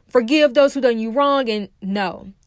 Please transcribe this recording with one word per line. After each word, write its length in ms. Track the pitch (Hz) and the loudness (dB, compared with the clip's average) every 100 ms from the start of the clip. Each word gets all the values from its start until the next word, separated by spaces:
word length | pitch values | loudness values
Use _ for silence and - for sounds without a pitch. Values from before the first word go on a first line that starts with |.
| _ | _
"Forgive 460 | 247 226 302 294 | -2 2 2 4
those 200 | 240 277 | 4 2
who 60 | 285 | 2
done 180 | 254 233 | -2 -2
you 140 | 226 | -4
wrong," 360 | 233 285 277 240 | -2 0 0 -2
and 200 | 214 196 _ | -6 -8 _
no, 520 | 190 202 190 - 196 - | -6 -4 -4 -8 -16 -20